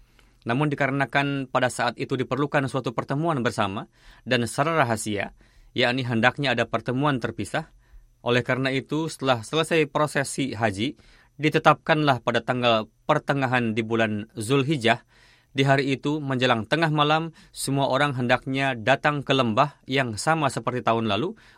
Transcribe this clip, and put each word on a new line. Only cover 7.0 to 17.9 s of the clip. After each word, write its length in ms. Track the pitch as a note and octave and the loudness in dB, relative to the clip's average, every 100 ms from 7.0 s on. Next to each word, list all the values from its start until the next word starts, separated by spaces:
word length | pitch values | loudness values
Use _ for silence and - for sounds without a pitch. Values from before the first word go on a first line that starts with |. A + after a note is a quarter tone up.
| D3 C3+ | 0 0
terpisah, 500 | A#2 A2 G2+ C#3+ D#3+ _ _ - - _ A#2+ | -2 -6 -6 -6 -6 _ _ -20 -20 _ 0
oleh 160 | B2 | 0
karena 300 | A#2 B2+ C3+ | 0 -2 -2
itu 340 | C3 - D3+ D#3+ | -2 -4 -4 -4
setelah 380 | - C3+ A#2+ G#2+ | -4 -2 0 -2
selesai 420 | D#3 D#3+ E3+ D3+ | -2 0 2 2
prosesi 680 | D3 D3+ D3+ C3 - C3+ G#2 | 0 0 -2 -4 -4 -4 0
haji, 400 | A2+ G2 B2 - - - _ - | -2 0 -4 -6 -18 -20 _ -4
ditetapkanlah 800 | D3 D3+ D#3 D3 - D#3 D3+ B2 | 0 2 4 2 2 2 2 0
pada 240 | - A#2+ | 0 -2
tanggal 480 | B2 B2+ A#2+ A2 A2 _ - | 0 0 2 2 0 _ 0
pertengahan 640 | D3 - C#3 C3 B2 A#2 | 0 0 -2 0 0 0
di 140 | A2 A2 | -2 0
bulan 420 | A2+ A2 G#2+ G2+ - | 0 0 -2 -8 -8
Zulhijjah. 720 | G#2+ C#3 C3+ D#3 A2 - - _ _ _ _ C3 | 0 0 0 0 2 0 -2 _ _ _ _ 0
Di 80 | |
hari 320 | C#3 C#3 C#3 C3+ | 2 4 2 -2
itu, 240 | C#3+ D#3 | -2 -4
menjelang 480 | C#3 B2+ B2+ A#2 G#2 | -2 0 2 2 0
tengah 240 | D3+ E3 | 0 2
malam, 400 | D3+ D3 D#3 E3 - - - | 2 2 2 -2 -12 -20 -10
semua 320 | - C#3 | -4 0
orang 240 | C3 | 2